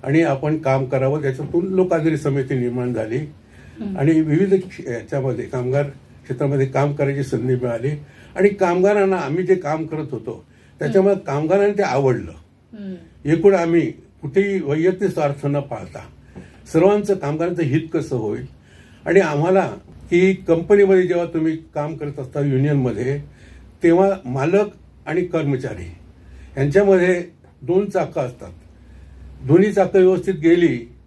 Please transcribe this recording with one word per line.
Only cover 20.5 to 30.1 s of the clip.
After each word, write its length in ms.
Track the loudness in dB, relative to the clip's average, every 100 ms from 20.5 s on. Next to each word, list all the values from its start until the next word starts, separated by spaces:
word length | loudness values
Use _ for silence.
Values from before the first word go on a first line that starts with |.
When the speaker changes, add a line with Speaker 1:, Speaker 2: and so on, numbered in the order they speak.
| -2 4 4 6 4 4
Speaker 1:
जेव्हा 180 | 0 -2
तुम्ही 320 | -2 -2 -4
काम 380 | -8 -8 -6 -6
करत 240 | -10 -10
असता 200 | -8 -4
युनियनमध्ये, 840 | 0 2 2 2 0 -2 -4 -4 -8 -20 -20 -20 -20 0
तेव्हा 260 | 4 6 4 2 -4
मालक 400 | -2 2 2 0 -6 -20 -16 -6
आणि 200 | -4 -2
कर्मचारी 680 | -2 -2 -4 -6 -12 -14 -18 -20 -20 -20 -20 -14 -4
यांच्यामध्ये 680 | 2 4 6 4 4 0 -2 _ _ _
दोन 280 | -2 0 0
चाकं 320 | -4 -4 -4
असतात, 300 | -6 -8 -18 -20 -20 -20 -20 -20 -20 -20 -20 -14 2
दोन्ही 280 | 4 6
चाकं 260 | 2 2 4
व्यवस्थित 340 | 4